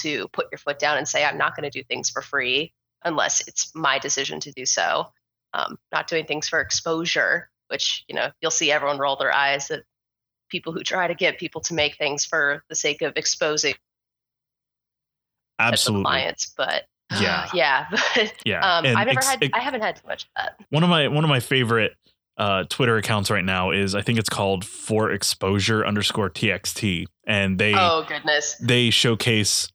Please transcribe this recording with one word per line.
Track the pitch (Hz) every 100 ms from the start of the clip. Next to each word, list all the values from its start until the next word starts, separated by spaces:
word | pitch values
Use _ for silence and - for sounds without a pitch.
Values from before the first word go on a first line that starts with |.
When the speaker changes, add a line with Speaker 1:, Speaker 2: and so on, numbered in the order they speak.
Speaker 1:
to | 156 135 92
put | - -
your | -
foot | - 143
down | 147 143
and | 143
say, | 147
"I'm | 147 -
not | 147 -
gonna | 147
do | 135
things | 123 123 143
for | -
free | - 139 123 135 165 _ _ _
unless | 170 151 95 - -
it's | - -
my | 165 151 135
decision | 139 - 143 156
to | 147
do | 135 127
so." | - 82 80 - _ _ _ _
Um, | - - - -
not | 156 156
doing | 165 156
things | 151 -
for | 160
exposure, | 135 - 170 165 170 160 104 170 - _ -
which, | - - - -
you |
know, | - 131 -
you'll | 160
see | - 156
everyone | 147 139 143
roll | 139 135
their | 135
eyes | 135 139 139 -
at | 156 - _ _ _ _ _ -
people | 175 -
who | 160
try | - 185 175
to |
get | 175 175 -
people | 165 160
to | -
make | 165 147 -
things | 151 143 -
for | 160 143 151 -
the |
sake | 160 151 147
of | 151 156
exposing | - - 160 156 - - _ _ _ _ _ _ _ _ _ _ _ _ _ _ _ _ _ -
Speaker 2:
Absolutely. | 117 135 - 104
Speaker 1:
clients, | 117 135 131 - - -
but | 127 - - _ - 190
Speaker 2:
Yeah. | 185 170 -
Speaker 1:
<sighs> |
yeah, | 175 147 131 151
<laughs> |
but, | - - - 214 -
Speaker 2:
Yeah. | - 90 190 170
Speaker 1:
um, |
Speaker 2:
And | 147 120
Speaker 1:
I've | 220
never | 254
Speaker 2:
ex-, | 269
Speaker 1:
had, | 254
Speaker 2:
ex-, | -
Speaker 1:
I | 220
haven't | 262 254
had | 208
too | - -
much | -
of | - -
that. | - - -
Speaker 2:
One | 147
of | 175
my, | 165 135
one | 147
of | 160
my | 131
favorite, | - 135 117 113 107 - _ _ _ -
uh, | 107 95
Twitter | 87 - 123 110
accounts | 101 107 98
right | 104
now | 92 92 92
is, | 95 98
I | 101
think | 101 113
it's | 110
called | - 98 95
For | - - - 107 107
Exposure | 98 - - 95 101 95 110 101
underscore | 104 98 - 98
T | - 110
X | 107 -
T, | - 107 85 90 _
and | - 104 98 92
they | -
Speaker 1:
Oh, | 196 175 160 156
goodness. | 147 151 151 147 -
Speaker 2:
they | 120 123 120
showcase | 110 123 113 120 110 101 - -